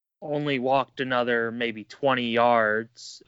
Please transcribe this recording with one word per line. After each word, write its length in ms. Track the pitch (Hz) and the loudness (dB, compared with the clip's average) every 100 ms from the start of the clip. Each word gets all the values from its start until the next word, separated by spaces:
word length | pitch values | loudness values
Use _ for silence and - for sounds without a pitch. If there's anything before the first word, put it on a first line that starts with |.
| _ - | _ -14
only 380 | 151 147 147 131 | -6 -4 -2 0
walked 400 | 131 139 127 - | 2 2 0 -6
another 500 | 131 127 120 117 117 | -2 0 0 0 -2
maybe 320 | 117 117 110 | -4 -6 -6
twenty 460 | 101 - 135 127 120 | -12 -4 0 0 0
yards 920 | 117 120 117 107 110 113 - - - | 2 4 4 2 0 -4 -14 -20 -20